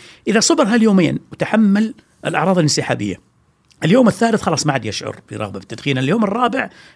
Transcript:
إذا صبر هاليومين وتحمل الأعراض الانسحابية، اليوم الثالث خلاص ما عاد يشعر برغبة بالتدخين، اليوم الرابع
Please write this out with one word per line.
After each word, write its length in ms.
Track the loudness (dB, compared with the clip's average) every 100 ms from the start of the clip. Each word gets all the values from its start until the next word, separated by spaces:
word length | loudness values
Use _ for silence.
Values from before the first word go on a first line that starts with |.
| -20 -10 -2
إذا 120 | 0
صبر 240 | 2 2
هاليومين 560 | 2 4 4 4 2 -2 -8
وتحمل 600 | -8 -2 2 4 2 0 -6 _ _ -4
الأعراض 320 | -2 0 2
الانسحابية، 760 | 2 0 -4 -4 -4 -8 _ _ _ _ _ -4
اليوم 240 | 2 4 4
الثالث 340 | 2 0 0
خلاص 240 | -2 -2 -2
ما 80 |
عاد 120 | -2 -4
يشعر 300 | -8 -10 -14 -14
برغبة 280 | -10 -10 -10
بالتدخين، 380 | -14 -10 -4 -2
اليوم 260 | 0 0
الرابع 460 | -2 -2 -2 -2 -8 -12 -20